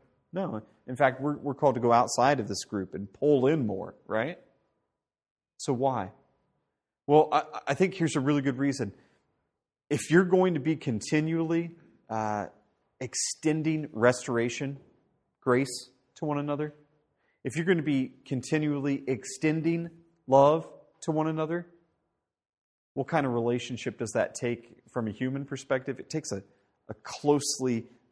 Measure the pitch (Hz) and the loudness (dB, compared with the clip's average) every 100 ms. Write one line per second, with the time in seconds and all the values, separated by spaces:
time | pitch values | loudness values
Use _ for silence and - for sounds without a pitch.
0 | _ _ _ 180 175 110 - _ - 127 | _ _ _ -8 -6 -8 -12 _ -8 2
1 | 135 127 143 147 143 135 143 123 117 117 | 2 2 -4 -4 -6 2 2 4 4 4
2 | 113 - 127 139 101 98 - 104 92 - | 4 4 4 2 -2 -6 -6 -6 -6 -8
3 | 104 - 147 143 131 160 110 95 87 - | -10 -2 2 4 4 2 0 -4 -10 -14
4 | - 110 131 - _ _ _ _ _ _ | -4 -2 -2 -6 _ _ _ _ _ _
5 | _ _ _ _ _ - - 123 135 123 | _ _ _ _ _ -10 -4 0 0 -2
6 | 95 - _ _ _ _ _ _ _ _ | -6 -10 _ _ _ _ _ _ _ _
7 | - 151 151 151 - - - 143 185 - | 4 6 6 2 -2 -8 -4 0 0 0
8 | 160 156 135 143 139 123 139 131 104 - | -2 0 2 2 0 0 -2 -2 -6 -8
9 | _ _ _ _ _ _ _ _ - 143 | _ _ _ _ _ _ _ _ -6 -4
10 | - 165 180 185 185 160 139 156 - 110 | 4 4 6 4 4 2 -2 -2 -2 -4
11 | - 156 156 165 160 165 170 170 _ _ | 0 0 0 -2 0 -2 -4 -10 _ _
12 | - 110 107 104 92 - _ _ _ - | -8 -4 -2 -4 -6 -12 _ _ _ -12
13 | 127 - - - 156 156 156 156 147 110 | -8 -6 -6 -2 -2 0 0 -2 -4 4
14 | 120 123 - 117 120 - 139 143 - _ | 4 4 0 -2 -2 -4 -8 -10 -18 _
15 | _ _ _ _ 131 127 139 - - _ | _ _ _ _ 2 2 0 -6 -14 _
16 | _ - 156 143 147 147 151 - _ _ | _ -8 -4 -4 -4 -4 -6 -10 _ _
17 | _ _ _ _ 131 160 170 170 147 139 | _ _ _ _ -8 -2 2 2 2 0
18 | 127 - - 131 - 156 151 143 143 139 | -2 -8 -8 -6 -2 0 0 -2 -2 -2
19 | 135 120 - - 156 156 160 170 170 - | -4 -6 -6 -2 0 0 0 -2 -6 -14
20 | _ _ - 135 143 160 - - _ - | _ _ 4 6 8 4 -2 -20 _ -10
21 | - 156 156 160 156 170 175 _ _ _ | -4 0 0 -2 -4 -4 -8 _ _ _
22 | _ _ _ _ _ _ _ _ _ 139 | _ _ _ _ _ _ _ _ _ -8
23 | 131 160 139 120 117 123 - 123 - 107 | -2 -2 0 0 0 -2 -4 -8 -8 -8
24 | 113 120 - - 120 120 - - _ 127 | -4 -2 -2 -2 -6 -6 -10 -20 _ -6
25 | 113 101 131 139 139 131 - 131 131 123 | -6 -4 -6 -6 -8 -10 -4 -4 -4 -10
26 | - 156 - 98 - _ _ _ - - | -6 -8 -6 -10 -12 _ _ _ -18 -16
27 | - - 143 147 - - 131 117 - _ | -14 -4 2 2 2 -2 -2 -2 -4 _
28 | _ | _